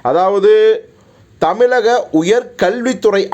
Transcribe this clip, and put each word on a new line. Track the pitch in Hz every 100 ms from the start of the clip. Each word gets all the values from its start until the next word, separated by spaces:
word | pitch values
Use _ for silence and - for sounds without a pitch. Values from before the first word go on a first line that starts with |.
| 120
அதாவது, | 160 190 202 202 214 220 220 - _ _ _ _ -
தமிழக | 160 202 247 254 220 240 - 156
உயர்கல்வித்துறை | 170 233 240 - 185 240 240 208 214 196 190